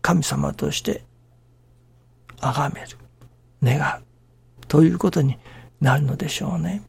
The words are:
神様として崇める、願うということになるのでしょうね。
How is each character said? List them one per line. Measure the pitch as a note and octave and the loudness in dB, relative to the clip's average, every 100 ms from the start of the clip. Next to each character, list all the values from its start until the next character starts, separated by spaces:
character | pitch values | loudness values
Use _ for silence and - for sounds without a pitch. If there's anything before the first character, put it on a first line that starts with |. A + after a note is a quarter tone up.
神 | - F3 | 2 0
様 | C#3+ C#3 C#2+ | 0 -4 -4
と | - - | -4 -6
し | - | -4
て | - - - _ _ _ _ _ _ _ _ _ _ _ - - | -6 -8 -10 _ _ _ _ _ _ _ _ _ _ _ -20 -6
崇 | C3 C3 C#3+ | -4 -2 -4
め | - | -6
る、 | - - - _ - _ _ _ | -16 -20 -20 _ -20 _ _ _
願 | B2 C#3 - - | 2 2 0 -6
う | - _ _ _ _ - - | -14 _ _ _ _ -20 2
と | D3 | 6
い | D#3+ | 6
う | F3 | 4
こ | G3 | 0
と | E3+ | 2
に | C#3 B2 - - - _ | 0 -2 -12 -20 -20 _
な | C#3 C3+ | 0 2
る | |
の | C#3 C#3 | 0 -2
で | D#3 | -6
し | - | -6
ょ | - F3 | -4 -4
う | |
ね。 | E3 G3+ | -4 -6